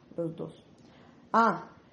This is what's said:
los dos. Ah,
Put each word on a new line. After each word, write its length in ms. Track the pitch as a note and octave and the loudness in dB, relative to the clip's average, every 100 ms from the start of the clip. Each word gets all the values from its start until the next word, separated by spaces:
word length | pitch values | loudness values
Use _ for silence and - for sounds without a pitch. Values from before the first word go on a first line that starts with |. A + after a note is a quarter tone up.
| - - | -12 -8
los 180 | E3+ | -8
dos. 320 | D#3+ D#3+ - - - - - - - - | -8 -12 -14 -20 -20 -20 -20 -20 -20 0
Ah, 360 | A3 A3+ E3 - - - | 2 4 0 -8 -20 -20